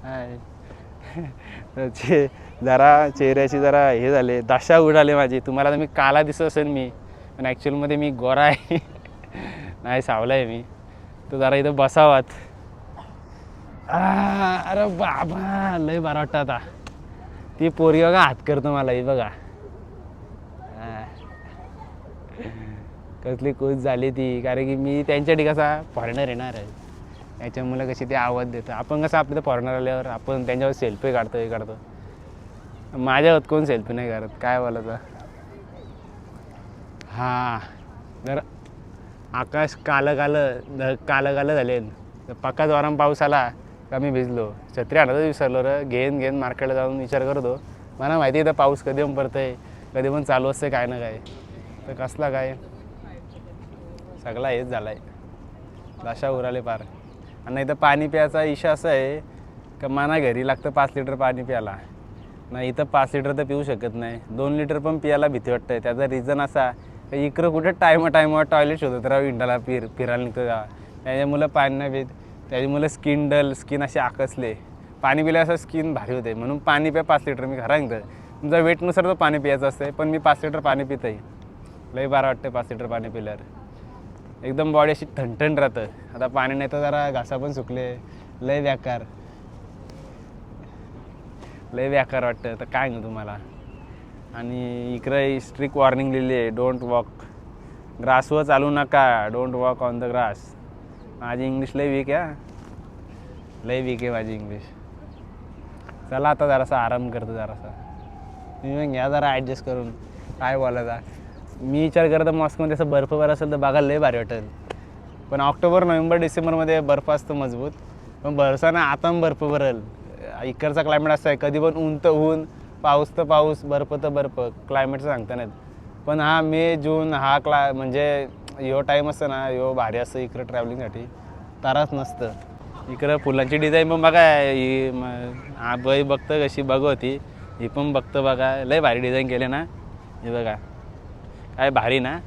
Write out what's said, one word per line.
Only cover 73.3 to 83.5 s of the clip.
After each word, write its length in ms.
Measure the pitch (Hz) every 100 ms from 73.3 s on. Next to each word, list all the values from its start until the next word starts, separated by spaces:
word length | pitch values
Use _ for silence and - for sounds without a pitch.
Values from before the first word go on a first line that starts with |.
| 147 143
स्किन 300 | 135 - 143
अशी 160 | 143 156
आकसले. 540 | 127 - 135 - 120 107 - - - -
पाणी 220 | 135 143
पिल्यावर 300 | 156 165 160
असं 100 | 165
स्किन 300 | - 160 160
भारी 220 | 131 117 127
होते, 180 | 117
म्हणून 240 | 110 120 143
पाणी 320 | - 147 156
प्या 140 | 151
पाच 180 | 156 151 143
लिटर. 180 | 127 131
मी 120 | 135
खरं 100 | 117
सांगतो, 320 | 151 131 113 101 - - -
तुमच्या 180 | 147 165
वेटनुसार 440 | 165 170 175 175
तर 100 | 180
पाणी 240 | 180 156 151
प्यायचं 300 | 139 139 139
असते, 240 | 131 143
पण 160 | 139 156
मी 100 | 156
पाच 260 | 151 147
लिटर 160 | 156 151
पाणी 240 | 147 135
पितंय. 340 | 135 135 123 107 107 - - - - - -
लय 140 | 127 135
बरं 200 | 139 135
वाटतं 220 | 123 139
पाच 160 | 120 117
लिटर 140 | 117 120
पाणी 240 | 117 113
पिल्यावर, 320 | 113 107 104 -